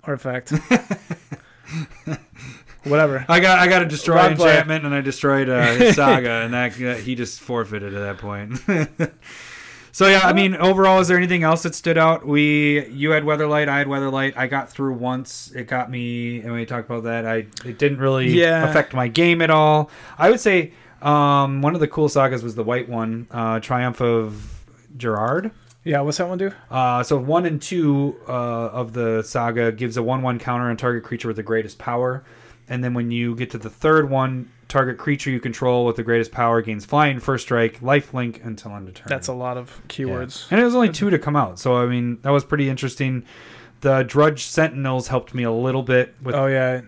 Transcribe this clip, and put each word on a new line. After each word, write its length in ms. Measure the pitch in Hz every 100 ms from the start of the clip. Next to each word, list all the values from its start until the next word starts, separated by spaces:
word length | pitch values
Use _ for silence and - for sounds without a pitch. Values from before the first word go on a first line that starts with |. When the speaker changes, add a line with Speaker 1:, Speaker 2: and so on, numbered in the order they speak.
Speaker 1:
Artifact. 480 | - 139 131 127 - 151
Speaker 2:
<laughs> 40 | - 247 - 190 - 165 _ - _ _ - 160 151 - - 156 _ - 131 123 - -
Speaker 1:
Whatever. 400 | 143 147 156 135 131
Speaker 2:
I 100 | 170
got, 180 | 190 185
I 80 | 180
got 140 | 185
a 60 | 165
destroy 300 | 151 - 165
Speaker 1:
Wrong 200 | 180 156
player. 140 | 165
Speaker 2:
enchantment, 340 | 156 156 160
and 100 | 147
I 60 | 143
destroyed, 480 | 135 135 143 139 135
uh, 440 | 123 120 120 240
Speaker 1:
<laughs> 20 |
Speaker 2:
Saga, 360 | 170 139 - 123 117
and 100 | 113
that, 220 | 123 123
that, 260 | 117 127 120
he 140 | 107
just 260 | 123 117 -
forfeited 540 | - 120 104 107 101
at 60 | 101
that 180 | 101 98
point. 420 | 101 101 104 127 -
<laughs> 460 | 185 151 - 165 - - - - - - - -
So 160 | - 196
yeah, 180 | 190 185
I 60 |
Speaker 1:
Uh, 20 |
Speaker 2:
mean, 220 | 180 196 180
overall, 420 | 175 190 190 190
is 80 | 175
there 100 | 180
anything 280 | 180 180
else 180 | 160 165
that 100 | 151
stood 240 | - 170 165
out? 300 | 160 165 147
We, 580 | 147 147 147 147 147 131
you 240 | 135 147
had 100 | 156
Weatherlight, 460 | 147 151 147 151 147
I 100 | 139
had 80 | 139
Weatherlight. 500 | 139 139 135 135 135
I 120 | 127
got 200 | 139 123
through 260 | - 135
once. 580 | 123 123 127 135 - -
It 140 | 127 117
got 200 | 127 120
me, 520 | 123 120 120 120 120
and 120 | 113
we 140 | 117 113
talked 240 | 123 113
about 140 | 120
that. 200 | 113 117
I, 220 | 110 113 107 -
it 140 | 127 113
didn't 200 | 143 139
really 280 | 135 131 127
Speaker 1:
Yeah. 400 | 165 170 165 156
Speaker 2:
affect 240 | 156 135
my 140 | 127 123
game 340 | 113 170 170
at 100 | 165
all. 420 | 156 156 151 151 - - -
I 120 | 170
would 100 | 240
say, 320 | 214 185 156 - - _
um, 640 | 147 147 143 143 139 139
one 120 | 143
of 60 | 170
the 60 | 151
cool 220 | - 151
sagas 340 | 143 135 127
was 140 | 117 110
the 80 |
white 240 | 110 123 120
one, 400 | 117 113 113 117
uh, 300 | 117 113 113
Triumph 400 | - 127 123 117
of 640 | 120 117 110 104 - - - _ _ 135
Gerard. 560 | 120 107 113 156 214 - _ _
Speaker 1:
Yeah, 160 | 165 143
what's 180 | 143 147
that 100 | 175
one 100 | 185
do? 120 | 196 190 -
Speaker 2:
Uh, 320 | 127 127 123
so 120 | 123 143
one 300 | 127 165 175
and 160 | 151
two, 540 | - 180 156 139 139 - -
uh, 60 |
of 640 | 127 120 117 113 117 117
the 280 | 117 117 113
saga 480 | 107 131 117 117 117
gives 260 | 110 123 117
a 60 |
one 200 | 117 131
one 180 | 127 120
counter 280 | 127 123 123
on 60 | 117
target 280 | 127 120
creature 240 | - 117 117
with 80 | 110
the 60 |
greatest 340 | 101 113 107 -
power. 460 | - 120 127 131 - - - - _
And 160 | 127
then 120 | 123
when 160 | 123 120
you 260 | 120 120 117
get 140 | 123
to 80 | 117
the 100 | 110
third 400 | - 156 160 143
one, 420 | 135 131 131 120 _ _
target 280 | 139 127 120
creature 340 | - 143 -
you 80 | 127
control 460 | 123 113 127 123
with 120 | 120 117
the 60 |
greatest 300 | 113 117 113
power 300 | - 117 117
gains 240 | 110 104 104
flying, 340 | 147 147 131
first 240 | - 131
strike, 380 | - 120 113 -
life 320 | 123 139 139
link 260 | 131 120 113
until 320 | 120 107 110
end 140 | 101 95
of 60 |
turn. 100 | 92 -
Speaker 1:
That's 220 | 135 -
a 60 |
lot 240 | 127 127 123
of 240 | 123 -
Speaker 2:
Yeah. 60 | - - 135
Speaker 1:
keywords. 400 | 127 127 - -
Speaker 2:
And 80 | 196
it 60 |
was 100 | 247
only 140 | 247 226
two 220 | 156 202
to 80 | 175
come 180 | - 147
out. 220 | 110 90
So, 180 | 131 123
I 80 |
mean, 320 | 123 123 120 117
that 80 | 139
was 120 | 143
pretty 280 | 139 151 139
interesting. 560 | 127 131 - 135 127 - - - - - _
The 200 | 143 135
Drudge 400 | 127 139 151 143 -
Sentinels 600 | - 160 135 135 127 117
helped 260 | 127 -
me 80 | 131
a 100 | 120
little 300 | 113 127 131
bit 320 | 123 127 127 _
with 120 | 131
Speaker 1:
Oh, 120 | 139 135
yeah. 340 | 135 127 127